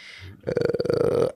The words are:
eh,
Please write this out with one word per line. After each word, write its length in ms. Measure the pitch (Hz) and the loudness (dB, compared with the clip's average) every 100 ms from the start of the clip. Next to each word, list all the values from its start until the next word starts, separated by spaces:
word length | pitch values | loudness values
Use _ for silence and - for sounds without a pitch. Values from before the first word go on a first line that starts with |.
| - - 95 - | -20 -16 -18 -10
eh, 800 | - - - - - - - - - | -4 0 0 0 2 2 4 4 0